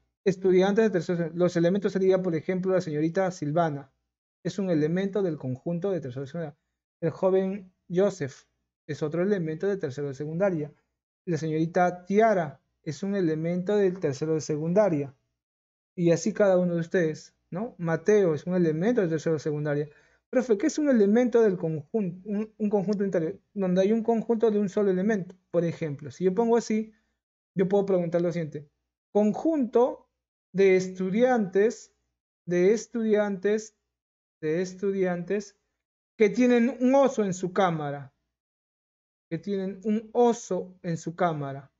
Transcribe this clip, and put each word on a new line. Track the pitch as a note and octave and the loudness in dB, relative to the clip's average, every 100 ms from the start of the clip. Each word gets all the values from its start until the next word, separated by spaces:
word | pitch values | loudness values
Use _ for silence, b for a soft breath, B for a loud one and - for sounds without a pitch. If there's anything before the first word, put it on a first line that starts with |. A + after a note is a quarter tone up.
| _ _ | _ _
Estudiantes | G3+ F#3 F#3+ F#3 F#3 G3+ | -2 0 4 4 4 4
de | A3 | 2
tercero | F#3 E3 E3+ | 0 -2 -4
de | E3 | -4
sec-, | |
los | E3 F3 F3 | 0 0 2
elementos | E3+ G3 G3+ | 2 2 -2
sería, | F#3+ F#3+ F#3 | 0 2 2
por | F#3 | 0
ejemplo, | D#3+ - F#3 F#3 | -4 -4 -4 0
la | F#3 | -2
señorita | F3+ D3 D#3+ E3 F#3+ | -2 -2 -2 0 -2
Silvana. | F#3 D3 D#3 E3 C#3+ C#3+ _ _ _ _ _ | -2 -4 0 0 -2 -12 _ _ _ _ _
Es | E3+ F#3+ | -8 -4
un | F#3+ | -2
elemento | D#3+ D#3 F3 G3 G#3 | 0 0 0 -2 -2
del | F#3+ D3+ | -2 -4
conjunto | B2+ B2+ - E3+ G3 | -6 -8 -6 -4 -2
de | F3+ | -4
tercero | C#3+ B2 | -6 -10
de | C#3 | -10
secundaria. | E3+ D#3 - _ _ _ _ | -8 -10 -12 _ _ _ _
El | E3 | -6
joven | - F#3+ F#3+ F#3+ G3+ - _ - | 0 2 2 0 -4 -12 _ -6
Joseph | F3 G3+ F#3+ C#3 - _ _ _ _ - | 0 0 0 -8 -10 _ _ _ _ -12
es | C#3+ | -6
otro | D#3 E3 | -4 -2
elemento | F#3 G3+ D#3+ D#3 F#3+ | 0 -2 -4 -4 -4
de | G3 | -2
tercero | D#3 B2+ C#3+ | -6 -6 -8
de | |
secundaria. | C3+ D3+ D#3+ G3+ E3+ D3 - _ _ _ _ - | -8 -8 -2 0 0 -6 -12 _ _ _ _ -6
La | D#3 | -4
señorita | D#3+ D#3 E3 F#3 F3+ F3+ - | -2 -2 0 2 0 0 -2
Tiara | G3+ A3+ G3 D3+ - _ _ | 2 4 2 -2 -8 _ _
es | - C#3+ | -12 -8
un | G3 G3+ | -4 -2
elemento | F3 D#3 E3 F3+ F#3 G#3 | 0 -2 -2 -4 0 2
del | F#3+ F#3 | 0 0
tercero | D3+ C3 D#3+ | -4 -2 -2
de | D#3 | -2
secundaria. | C#3+ D3+ D#3+ F3+ G3+ D#3 C#3 - _ _ _ _ _ _ _ - | -2 -4 0 2 2 0 -4 -12 _ _ _ _ _ _ _ 0
Y | E3+ | 2
así | E3 G#3+ | 2 0
cada | F3+ G#3 F#3 | 2 4 4
uno | F3+ | 2
de | E3+ | -2
ustedes, | E3 F#3+ D#3+ D3+ - _ _ | 0 0 0 -2 -12 _ _
¿no? | E3+ A#3+ - | -8 -8 -6
Mateo | E3+ D#3+ D#3+ G#3 F#3 | -4 -2 2 2 2
es | D3+ F3 | 0 -2
un | |
elemento | F#3 E3+ D#3 G3 B3 | 0 0 0 0 0
del | F3+ | 0
tercero | D#3+ E3 | -2 -2
de | D#3+ | -2
secundaria. | D#3+ D3 D3+ D3 D3 b b b b | -2 -4 -4 -4 -6 b b b b
Profe, | B3+ B3+ G#3 | -2 0 0
¿qué | D#4 | 0
es | - | 0
un | D4 | 2
elemento | B3 G3+ A3 B3 A#3 | 4 4 4 4 4
del | A3 F#3 | 4 2
conjun-, | E3 D#3 - A3+ F#3+ - | -4 -6 -6 -4 -4 -6
un, | G#3+ G#3 A3 - | -8 -6 -6 -4
un | G#3 | -2
conjunto | G#3 F3+ G3+ | 0 0 -2
unitario? | G3+ F#3+ D#3+ - _ | 0 0 0 -2 _
Donde | G3+ F#3 F3+ | -4 0 2
hay | F#3+ | 4
un | A3+ | 2
conjunto | A3 A3+ A3 A#3 A3+ | 2 0 0 2 2
de | G#3 | 2
un | G3+ | 0
solo | G#3 G3+ | 0 2
elemento. | F#3 G3+ G#3+ E3 - _ | 2 0 0 -4 -14 _
Por | F3 | -2
ejemplo, | E3 - D#3+ C#3 D3 | 0 -2 -6 -8 -12
si | - | -2
yo | F#3 | 0
pongo | F#3 A#3 A#3 | 2 2 2
así, | A3+ A3 A3 b b b _ _ _ | 2 -2 -4 b b b _ _ _
yo | - F3+ | -2 2
puedo | G3+ G3 | 2 2
preguntar | F#3 E3+ E3+ | 0 0 0
lo | F3 | 0
siguiente. | E3 D#3 D3+ D3 _ _ _ _ | -2 -6 -10 -16 _ _ _ _
Conjunto | G#3 G#3+ G3+ D#4+ D#4+ A#3+ A#3 C4 D4+ _ _ _ _ _ | 0 2 0 0 0 2 2 2 -2 _ _ _ _ _
de | F3+ G3 F#3 | 2 4 4
estudiantes, | F#3 F#3 F#3+ G3+ B3 B3 F#3+ G3 G#3+ A#3+ - _ _ _ _ _ | 0 -4 -4 2 2 2 0 2 0 0 -14 _ _ _ _ _
de | - F3 F3+ | -2 2 4
estudiantes, | A3 - A#3+ A3 G#3 G#3 G3 G3+ G#3+ G#3+ _ _ _ _ _ _ _ | 2 -2 -4 0 2 0 -2 -2 -2 -4 _ _ _ _ _ _ _
de | D#3 D#3+ | -4 -2
estudiantes | F#3 F#3 G3+ G3 F#3 F3 E3+ G3+ G3+ _ _ _ _ _ _ - | -4 -4 -2 0 0 -2 -4 -4 -6 _ _ _ _ _ _ 2
que | G#3+ | 2
tienen | G#3 B3 A#3+ A#3 B3 | 4 4 4 2 2
un | B3 | 4
oso | C#4 C4 C4+ | 6 4 2
en | G3+ | -2
su | F3+ F3+ | -2 -4
cámara. | F#3 F#3+ D#3+ D3 C#3+ C3 _ _ _ _ _ _ _ _ _ _ _ - | 0 0 0 -4 -8 -12 _ _ _ _ _ _ _ _ _ _ _ -12
Que | D#3+ | -10
tienen | F#3 G3 F#3+ F#3+ | -6 -6 -6 -6
un | A3 G#3+ A3 | -2 -2 -2
oso | A#3 A#3+ A#3 - F3+ - - | 2 2 2 -4 -6 -6 -10
en | F3+ E3 | -8 -6
su | - | -6
cámara. | E3 F3 D#3 C#3 C3+ B2 _ | -2 -2 -2 -8 -12 -16 _